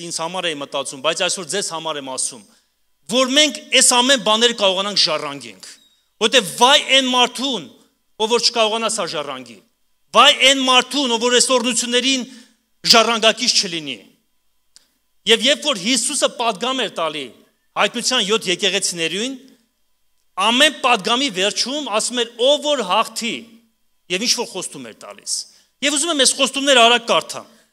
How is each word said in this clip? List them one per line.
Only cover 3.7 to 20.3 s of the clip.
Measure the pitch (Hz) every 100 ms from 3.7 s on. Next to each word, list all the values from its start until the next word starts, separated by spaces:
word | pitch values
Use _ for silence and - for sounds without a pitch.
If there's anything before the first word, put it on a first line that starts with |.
| 254 -
ամեն | 247 254 269
բաները | 196 214 240 233
կարողանանք | 196 185 202 190
ժառանգենք, | 175 151 147 143 117 92 - - _ _ _ -
որտեղ | 220 269 180
վայ | 135 247 294 -
այն | 269 254
մարդուն, | 254 247 - 277 220 120 - _ _ _ -
ով | 214
որ | 233 226
չկարողանա | 240 220 226 220
սա | 208 165
ժառանգի, | 156 143 131 120 104 _ _ _ _ _
վայ | 208 277 247 262
այն | 277
մարդուն, | 262 254 254 285 262
ով | 233 240
որ | 247
այս | 240
օրհնություններին | 254 247 240 240 247 254 269 233 - - _ _ _
ժառանգակից | 170 233 220 226 220 214 240
չլինի։ | - 196 165 147 107 - _ _ _ _ _ _ _ _ _ _ _ 196
Եվ | 220
երբ | 247 240 294
որ | 214
Հիսուսը | 202 262 - 285 277
պատգամ | 277 233 185 240 262
էր | 196
տալի | - 160 151 123 - _ _ _ -
Հայտնության | 196 233 - 254
յոթ | 190 220 -
եկեղեցիներին, | 175 196 190 - 175 160 185 254 262 - _ _ _ _ _ _ _ _